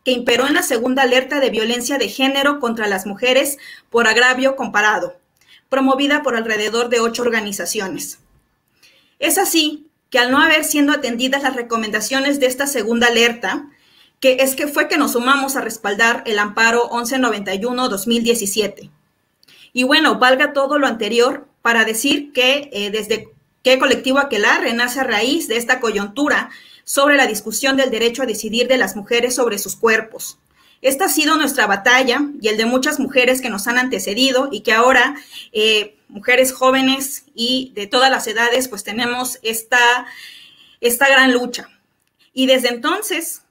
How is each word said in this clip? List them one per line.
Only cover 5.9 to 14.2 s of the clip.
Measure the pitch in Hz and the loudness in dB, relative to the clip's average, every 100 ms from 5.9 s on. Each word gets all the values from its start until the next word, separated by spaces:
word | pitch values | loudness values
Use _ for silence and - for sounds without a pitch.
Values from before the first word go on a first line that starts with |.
| 269 285 294 | 2 2 0
por | 269 226 | 0 -2
alrededor | 226 214 214 226 240 | -2 -2 -2 -2 0
de | 240 | 0
ocho | 226 233 | 0 0
organizaciones. | 240 226 208 196 175 214 190 143 - - _ _ _ _ _ _ _ _ _ - | -2 -2 -4 -8 -6 -6 -6 -8 -10 -14 _ _ _ _ _ _ _ _ _ -4
Es | 320 359 | -2 0
así | 370 330 302 302 - _ - | 2 2 0 -4 -16 _ -4
que | 247 | 0
al | 247 | 2
no | 277 | 4
haber | 320 311 | 4 2
siendo | 302 294 285 | 0 2 2
atendidas | 285 247 233 262 277 | 0 -2 -2 -2 0
las | 269 254 | -2 -4
recomendaciones | 233 233 214 214 214 269 277 277 | -4 -4 -2 -4 -2 -2 0 0
de | 254 | 0
esta | 262 285 | 0 -4
segunda | 247 208 233 240 | -2 -2 2 2
alerta, | 233 233 233 190 269 - _ _ _ _ | 4 2 0 -6 -6 -10 _ _ _ _
que | - | 0